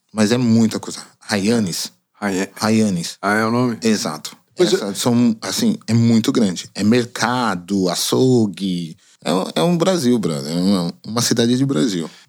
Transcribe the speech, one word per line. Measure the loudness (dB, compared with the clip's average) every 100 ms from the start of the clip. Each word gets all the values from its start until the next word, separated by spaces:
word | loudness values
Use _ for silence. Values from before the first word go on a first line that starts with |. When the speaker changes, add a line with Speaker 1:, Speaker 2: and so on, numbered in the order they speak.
| _
Speaker 1:
Mas | -2 0
é | 2
muita | 2 4 2 0
coisa. | -8 -14 -18 _ -6
Hyannis. | -2 0 0 -2 -4 -10 -14 _ _
Speaker 2:
Hya-, | -4 -4 -4 -4
Speaker 1:
Hyannis. | 0 2 2 0 -6 -6
Speaker 2:
Ah, | -2
é | 0 0
o |
nome? | 0 -2 -2
Speaker 1:
Exato. | 0 0 -2 -8 -12 -16 _ -2
Speaker 2:
Pois | 0
Speaker 1:
Essa | 0 -2
Speaker 2:
eu |
Speaker 1:
são, | -4 0 2 2 0
assim, | -4 -2 0 -2 0
é |
muito | 2 4 4 2
grande. | 2 0 -2 -10
É | -4
mercado, | 2 2 0 -4 -2 0 -2 -4 -4 -2 0
açougue. | -2 -2 2 4 4 2 -2 -4 -4 -8 -14 _ _
É | -4
um, | -4 -2
é | -2
um | 0 2
Brasil, | 0 0 2 2
brother. | 0 -4 -4
É | -2
uma, | 0 0 -2 -8 -8
uma | -4
cidade | -2 0 0 2
de |
Brasil. | 0 0 0 -2 -6 -12